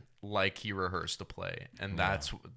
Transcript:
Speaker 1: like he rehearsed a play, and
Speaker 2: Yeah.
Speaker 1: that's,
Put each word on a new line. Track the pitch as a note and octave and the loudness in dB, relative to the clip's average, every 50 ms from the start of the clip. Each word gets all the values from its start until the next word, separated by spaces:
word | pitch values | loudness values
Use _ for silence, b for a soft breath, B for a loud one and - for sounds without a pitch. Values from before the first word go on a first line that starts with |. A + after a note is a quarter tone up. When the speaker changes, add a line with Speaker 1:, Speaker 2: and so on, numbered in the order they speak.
| - - _ _ | -14 -16 _ _
Speaker 1:
like | - G2+ G#2 G2 F#2+ G2 - - | -4 0 4 4 4 4 2 0
he | - G#2+ G2 | -4 -4 -2
rehearsed | F#2+ F#2 F2+ F#2 E2+ E2 E2+ - - | 0 0 0 0 0 -2 -2 -4 -4
a | G2 | -6
play, | - - - F#2 F2+ E2+ - - - - - | -8 -8 -6 -4 -4 -4 -6 -8 -12 -10 -6
and | G2 G2 F#2+ | -4 -2 2
Speaker 2:
Yeah. | G2 F#2 F#2+ | 4 4 4
Speaker 1:
that's, | G2 - - - - - - - - | 4 2 0 -2 -4 -6 -8 -14 -4